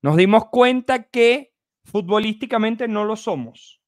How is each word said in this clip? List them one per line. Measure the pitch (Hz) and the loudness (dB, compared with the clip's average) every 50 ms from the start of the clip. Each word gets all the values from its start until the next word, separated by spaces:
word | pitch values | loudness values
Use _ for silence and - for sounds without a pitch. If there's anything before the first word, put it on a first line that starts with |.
Nos | - 143 151 | 0 2 4
dimos | 165 185 196 208 220 214 | 4 4 6 4 2 2
cuenta | - - 247 247 247 254 254 247 - 254 254 - _ | 2 2 2 2 4 2 -2 -2 -2 -4 -4 -4 _
que | - 254 233 233 240 285 277 _ _ _ _ _ _ _ _ | -2 2 2 2 2 0 -4 _ _ _ _ _ _ _ _
futbolísticamente | - - 208 190 170 202 214 214 220 214 214 - 226 - 226 214 220 233 220 254 233 | -8 -8 -8 -4 -2 -2 -2 0 -2 -6 -8 -8 -4 -4 -2 -2 -2 -4 -4 -6 -6
no | 214 208 208 | -4 -4 -4
lo | 214 220 214 | -4 -6 -6
somos | - - 185 143 120 113 113 - - _ _ _ _ | -6 -6 -6 -6 -8 -12 -14 -20 -20 _ _ _ _